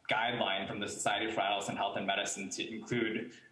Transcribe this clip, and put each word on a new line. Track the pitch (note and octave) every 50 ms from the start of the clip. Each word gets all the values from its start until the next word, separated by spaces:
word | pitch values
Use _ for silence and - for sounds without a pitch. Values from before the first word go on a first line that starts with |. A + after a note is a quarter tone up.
| - -
guideline | A2 A2 A#2 B2 B2 A2+ G#2+ F#2+ F#2+ G2 G2
from | - A2+ G#2
the | G#2
Society | G#2 - - - A2+ G#2 G#2 G#2+ A2
for | - A2
Adolescent | G2 G2 G2+ G2 - - G2
Health | G2+ G2+ G2+ -
and | G#2 G2+
Medicine | G2 G2 G2+ - - - G2 F#2+ G2
to | - A2+ - - A2
include | G#2+ - - A#2+ A#2 A2 A2 G#2+ - - - - - - -